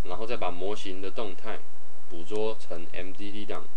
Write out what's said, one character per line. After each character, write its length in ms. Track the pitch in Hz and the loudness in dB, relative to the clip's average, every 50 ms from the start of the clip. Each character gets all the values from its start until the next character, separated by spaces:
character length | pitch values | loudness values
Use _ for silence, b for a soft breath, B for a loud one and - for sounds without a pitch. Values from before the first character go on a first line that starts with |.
| - | 0
然 140 | - 95 95 | 0 0 0
后 80 | 113 | 0
再 120 | 110 120 110 | 0 0 0
把 140 | 104 90 | 0 0
模 240 | 90 90 92 98 107 | 0 -2 -2 -2 -2
型 260 | 107 - 101 92 95 | 0 0 0 0 0
的 100 | 95 95 | 0 0
动 240 | 92 - 117 101 90 | 0 0 0 0 0
态 240 | - - 110 104 - - - - - - - - - - - | 0 0 0 0 0 0 0 0 0 0 0 0 0 0 0
捕 140 | - 85 85 | 0 0 0
捉 340 | - 107 107 107 110 110 - | 0 0 0 0 0 0 0
成 260 | - - 90 85 82 - - | 0 0 0 0 0 0 0
M 180 | 90 92 92 | 0 0 0
D 200 | 95 - 104 101 | 0 0 0 0
D 140 | 101 107 104 | 0 0 0
档 200 | 98 101 87 - - - | 0 0 0 0 0 0